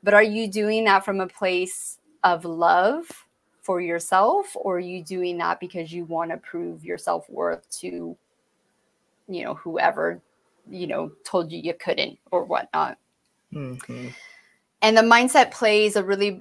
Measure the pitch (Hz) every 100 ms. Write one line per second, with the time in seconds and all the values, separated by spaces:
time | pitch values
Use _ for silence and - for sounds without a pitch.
0 | 190 208 214 214 226 202 208 220 220 196
1 | 196 196 185 - 190 180 180 - - -
2 | _ _ 185 170 170 165 170 175 196 294
3 | 339 - _ _ _ _ - 180 175 170
4 | 170 185 214 392 392 - 202 180 180 185
5 | 165 185 180 175 170 170 180 180 165 170
6 | 165 165 165 170 - 170 170 165 156 -
7 | - 170 - - - 165 _ - 180 175
8 | 170 175 _ _ _ _ _ _ _ _
9 | _ _ - 180 - 160 175 165 165 156
10 | 165 175 _ _ _ _ - 185 175 -
11 | 165 - - 185 170 170 160 170 - 156
12 | 143 - _ 180 - - - 78 78 -
13 | _ _ _ _ _ 151 135 127 - 120
14 | 123 123 - - _ _ _ _ 220 220
15 | 226 233 254 294 240 - 226 208 214 208
16 | 190 196 202 190